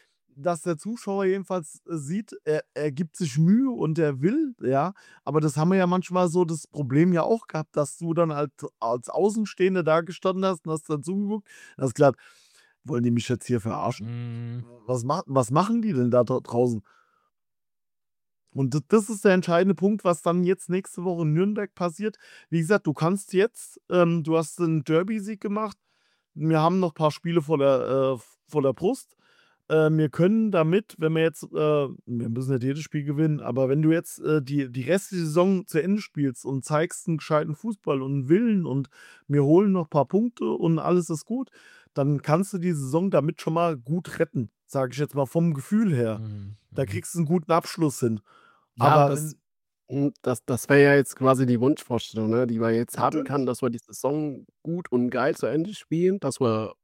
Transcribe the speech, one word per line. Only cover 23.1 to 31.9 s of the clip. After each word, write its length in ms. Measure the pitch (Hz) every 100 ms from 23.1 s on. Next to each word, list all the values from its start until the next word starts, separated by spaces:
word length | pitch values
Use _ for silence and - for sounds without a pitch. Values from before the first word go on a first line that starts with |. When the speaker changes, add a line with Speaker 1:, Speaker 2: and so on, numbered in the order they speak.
| 196 -
Speaker 1:
jetzt, 460 | 185 220 - - - -
ähm, 340 | 180 170 170
du 140 | 151 160
hast 220 | 156 -
einen 240 | 170 160
Derby-Sieg 560 | 151 160 190 220 196 202
gemacht. 360 | 214 208 214 - _ _ _ _ _
Wir 260 | 151 156 160
haben 180 | 160 185
noch 120 | 175
ein 40 | -
paar 160 | 151
Spiele 300 | - 165 170
vor 160 | 147 151
der, 600 | 139 131 120 135 135 123
äh, 40 | - _ _
vor 120 | 151
der 120 | 135
Brust. 420 | 127 185 269 - _ _ _ _ _ -
Äh, 200 | 160 156
wir 180 | 156 151
können 420 | - 185 220 220
damit, 440 | 190 160 196 - -
wenn 140 | 160
wir 100 | 160
jetzt, 200 | 160 156
äh, 40 | - 160
wir 720 | 151 147 135